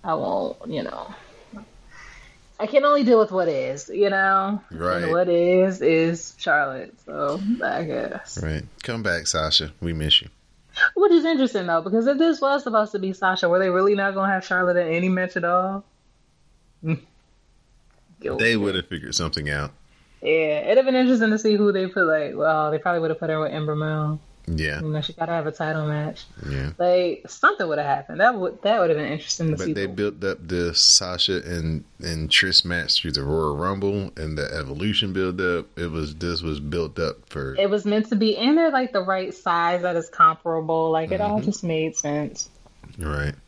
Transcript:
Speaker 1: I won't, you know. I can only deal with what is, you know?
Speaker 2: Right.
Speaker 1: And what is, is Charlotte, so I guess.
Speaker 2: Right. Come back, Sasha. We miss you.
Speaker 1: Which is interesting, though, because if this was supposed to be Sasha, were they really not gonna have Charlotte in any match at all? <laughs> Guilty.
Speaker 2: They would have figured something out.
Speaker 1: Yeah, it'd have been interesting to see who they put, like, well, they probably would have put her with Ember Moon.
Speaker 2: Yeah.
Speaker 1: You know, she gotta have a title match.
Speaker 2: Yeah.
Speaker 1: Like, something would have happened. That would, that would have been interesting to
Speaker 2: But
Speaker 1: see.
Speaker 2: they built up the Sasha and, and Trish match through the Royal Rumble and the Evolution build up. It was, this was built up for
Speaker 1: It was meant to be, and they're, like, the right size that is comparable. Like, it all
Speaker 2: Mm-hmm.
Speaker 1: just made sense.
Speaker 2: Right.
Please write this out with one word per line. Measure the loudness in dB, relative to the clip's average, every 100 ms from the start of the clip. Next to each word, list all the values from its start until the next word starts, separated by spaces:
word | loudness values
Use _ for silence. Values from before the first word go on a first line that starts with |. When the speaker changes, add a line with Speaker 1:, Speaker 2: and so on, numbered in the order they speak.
Speaker 1:
I | -2 -2
won't, | -2 -2 -4 -8 -8
you | -6
know. | -6 -10 -14 -16 -20 -20 -20 -20 -20 -20 -20 -20 -20 -20 -20 -20 -20 -8
I | 2
can | 4 6
only | 4
deal | 6 6
with | 6
what | 2 0
is, | 0 -4 -6 -8
you | 2 2
know? | 4 4 4 2 -4 -8
Speaker 2:
Right. | -4 0 0
Speaker 1:
And | 2
what | 2 4
is, | 4 6 6 4 2
is | 2 4 2 0 -8 -8
Charlotte, | 0 2 2 -4 -12 _ -14
so | -6 -4 -2 -2 -2
I | -2 -2
guess. | -4 -6 -6 -8 -12 -6
Speaker 2:
Right. | -4 -4 -6 -14
Come | -8 -4
back, | -2 -2 -2
Sasha. | -2 0 0 -2 -6
We | -6
miss | -2 2 0
you. | 0 _ _ _ _ -2 0 4
Speaker 1:
Which | 4
is | 4
interesting, | 4 0 0 0 0
though, | -2
because | 0 0 0
if | 2
this | 2 2
was | 0 0
supposed | 0 0 0
to | -4
be | -6
Sasha, | 0 0 2 2
were | 4
they | 4
really | 4 2
not | 2 0 0
gonna | 0
have | 0
Charlotte | 0 0 2 2
in | 2
any | 0 0
match | 0 -2 -2
at |
all? | 0 2 0 -6 -12 _ _ _ _ _ _ _ _ _
<laughs> | -4 -4 -6 _ _ _ _ _ _ _ _ _ _ -10
Guilty. | -8 0
Speaker 2:
They | 2 2
would | 2 -2
have | -4
figured | -8 -6 -4
something | -2 -4 -2
out. | -2 -4 -10 _ _ _ _
Speaker 1:
Yeah, | 0 2 2 -2
it'd | 4 4
have | 4
been | 4
interesting | 4 4 4
to | 2
see | 2 4
who | 4
they | 2 -2
put, | 2 2
like, | 2 0 -2
well, | 0 2 0
they | 0
probably | 0 0
would | 0
have | -2
put | -2
her | -2
with | -2
Ember | -2 -4 -2
Moon. | -2 -2 -2 -4 -10 -16 -6
Speaker 2:
Yeah. | -2 -2 -4
Speaker 1:
You | -4
know, | -4
she | -6
gotta | -6 -4
have | -2 -4
a |
title | -4 -4 -2 -2
match. | -2 -4 -8 -18 -14 -6
Speaker 2:
Yeah. | -4 -4 0
Speaker 1:
Like, | 2 4 2 -2 -10
something | 2 2 2 -2
would | -2
have | 0
happened. | -2 -4 2
That | 2 4
would, | -4 -2
that | 0 2
would | 2
have | 2
been | -2
interesting | -6 -6 -4 -2
to | -2
Speaker 2:
But | -2
Speaker 1:
see. |
Speaker 2:
they | -2 -4
built | -2 -2 -2
up | -6 -4 -4
the | -2 0
Sasha | 2 6 6 4 -4 -2 -2
and, | -4 -4 -4 -4 -8 _
and | -8 -6 0
Trish | 2 4 2 0
match | -4 -2 -2
through | -2
the | -4
Royal | -2 0 0 0
Rumble | -2 -2 -2 -2 -6 -8
and | -6 -6
the | -6
Evolution | -6 -8 -4 -2 -2 -2
build | -2 -2 -2
up. | -2 -2 -6 -8
It | -6
was, | -4 -6 -6
this | -6 -4
was | -4 -6
built | -4 -4 -4 -4
up | -6 -6 _
for | -10 -6 -2
Speaker 1:
It | 0
was | 0 0
meant | -2 0
to | 0
be, | 0 2
and | 2 4
they're, | 4
like, | 2 -2
the | -2
right | -2 -2 -4
size | -6 -2 0 2 0
that | 0 -2
is | -4
comparable. | 4 4 4 -4 -4 0 0 2
Like, | 0 -2
it | -2
all | -2 -2
Speaker 2:
Mm-hmm. | -2
Speaker 1:
just | -4 -2
made | -2 -2 -4
sense. | -4 -4 -4 -8 -14 -14 -20 _ -20 -8
Speaker 2:
Right. | -4 -2 -4 -6